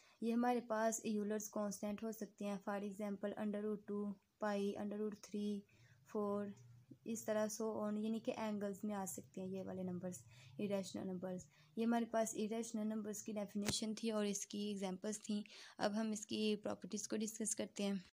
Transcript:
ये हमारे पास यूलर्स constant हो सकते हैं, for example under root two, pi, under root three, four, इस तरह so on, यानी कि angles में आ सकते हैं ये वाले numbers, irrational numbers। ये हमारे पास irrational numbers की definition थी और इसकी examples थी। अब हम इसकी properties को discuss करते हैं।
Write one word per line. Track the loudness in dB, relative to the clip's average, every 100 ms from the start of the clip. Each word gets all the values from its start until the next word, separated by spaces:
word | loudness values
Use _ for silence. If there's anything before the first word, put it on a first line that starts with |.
| -18 -2
ये | 2
हमारे | 4 6 4 2
पास | 4 4 4 2
यूलर्स | 2 2 0 0
constant | 0 0 0 -2 -2
हो | -4
सकते | -4 -6 -4 -4
हैं, | -2
for | -2 -2
example | -2 -2 -2 -2 -2 0
under | 0 0 0
root | -2 -2
two, | -2 -2 -4 _ -2
pi, | 0 2 2 0
under | -2 -2
root | -2 -4 -6
three, | -2 0 0 -4 -20 -20 -20 -4
four, | 0 2 2 -2 -6 -16 -20 -20 -12 -6
इस | -4 0
तरह | 2 2
so | 2 0 0
on, | 0 0
यानी | 0 0
कि | 0
angles | 0 0 0 -2 -2 -2
में | 0
आ | -2
सकते | -4 -8 -6
हैं | -4
ये | -4
वाले | -4 -2
numbers, | -2 -2 -2 -6 -12 -20 -14 -4
irrational | 0 0 -2 -4 -2
numbers। | -2 -2 -4 -8 -20 -10 0
ये | 4
हमारे | 4 4
पास | 2 2 0
irrational | 0 0 -2 0 0
numbers | 0 -2 -4
की | -4
definition | -4 -2 0 2 2 0
थी | 0 2
और | 4 2
इसकी | 0 -2 -4 -2
examples | 0 -2 -2 -4 -4
थी। | -2 -2 -2 -14 -12 0
अब | 2
हम | 2 0
इसकी | -2 -2 2 4 4
properties | 0 -4 -4 -4 -2
को | 0
discuss | 0 -2 -2
करते | 0 -2 0
हैं। | 0 0 -4